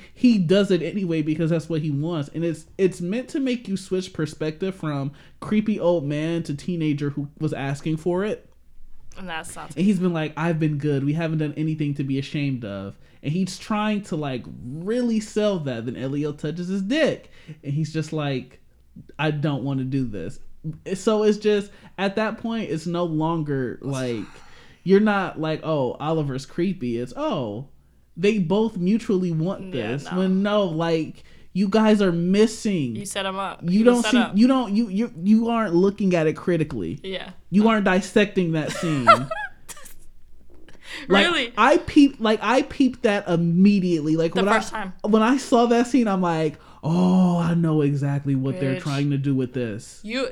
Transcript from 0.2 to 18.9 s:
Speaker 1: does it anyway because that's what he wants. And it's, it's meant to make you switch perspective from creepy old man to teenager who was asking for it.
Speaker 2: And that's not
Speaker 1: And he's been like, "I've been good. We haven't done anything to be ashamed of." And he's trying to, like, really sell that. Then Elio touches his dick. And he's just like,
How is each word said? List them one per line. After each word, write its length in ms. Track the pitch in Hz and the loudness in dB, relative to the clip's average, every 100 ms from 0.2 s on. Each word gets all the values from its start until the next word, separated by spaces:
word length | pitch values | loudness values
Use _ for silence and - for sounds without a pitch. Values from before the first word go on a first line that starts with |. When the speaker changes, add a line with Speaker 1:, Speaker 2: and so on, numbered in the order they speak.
| 247 220 | 4 4
Speaker 1:
does 320 | 160 196 196 | 4 4 4
it 100 | 180 | 2
anyway 380 | 139 208 185 160 | 0 -4 -2 0
because 300 | 151 156 160 | 0 0 0
that's 180 | 170 156 | 0 -2
what 120 | 160 | -4
he 80 | 151 | -2
wants. 400 | 139 160 170 139 156 | -2 -2 -4 -6 -4
And 80 | |
it's, 220 | 170 156 - - | -4 -4 -8 0
it's 220 | 190 - | 0 0
meant 300 | 170 226 170 | -6 -6 -6
to 100 | 320 | -4
make 300 | 262 247 - | -2 -2 -4
you 80 | 190 | -8
switch 340 | - 185 185 | -4 -6 -6
perspective 640 | - 151 - 156 156 190 185 | -6 -6 -4 -8 -4 -6 -6
from 380 | 208 143 139 - - - | -6 -4 -6 -10 -18 -16
creepy 400 | - 214 214 208 | -2 0 0 0
old 240 | 170 175 | 2 2
man 400 | 143 147 160 170 | 0 -2 -2 -4
to 100 | 160 | -4
teenager 580 | 147 - 175 156 147 143 | -6 -6 -2 -2 -2 -4
who 180 | 147 143 - | -6 -8 -6
was 140 | 156 | -4
asking 420 | - 139 139 160 160 | -4 -6 -6 -4 -4
for 300 | 180 180 208 | -2 -2 -2
it. 240 | - - - - - - - - - | -6 -10 -20 -20 -18 -14 -14 -12 -12
Speaker 2:
And 120 | 185 | -10
that's 260 | 160 165 170 | -10 -10 -14
not 180 | 151 - | -10 -2
Speaker 1:
And 80 | 196 | 2
he's 140 | 185 | 2
been 140 | 180 | 0
like, 200 | 165 156 156 | 0 -4 -4
"I've 240 | 165 160 | -2 0
been 200 | 156 147 | 0 0
good. 260 | 147 139 139 | -2 0 0
We 80 | |
haven't 260 | 151 165 156 | -2 -2 -2
done 140 | 151 147 | -4 -2
anything 380 | 156 156 147 143 | -4 -2 -4 -4
to 80 | |
be 160 | 139 135 | -2 -4
ashamed 460 | 139 156 143 127 110 | -4 -4 -2 -4 -6
of." 320 | 98 98 - - - | -8 -10 -14 -20 -12
And 80 | 135 | -4
he's 260 | 170 185 - | -2 -2 -6
trying 440 | - 214 214 208 | -4 -2 0 -2
to, 140 | 202 160 | -4 -4
like, 260 | 147 127 - - 123 | -4 -6 -8 -14 -12
really 560 | 151 185 240 240 220 | -8 -4 -2 0 0
sell 380 | 214 214 208 190 | -2 0 0 0
that. 260 | 139 117 117 | -2 -6 -6
Then 100 | 107 | -6
Elio 380 | 131 143 147 | -4 -4 -4
touches 340 | 143 151 165 180 | -4 -8 -6 -4
his 140 | 196 | -4
dick. 500 | 190 294 262 131 - - - 156 | -2 0 0 0 -8 -20 -20 -14
And 80 | 143 | -6
he's 200 | 143 156 | -4 -2
just 180 | 160 156 | -4 -4
like, 480 | 156 143 131 127 - - _ _ | -4 -4 -4 -8 -16 -20 _ _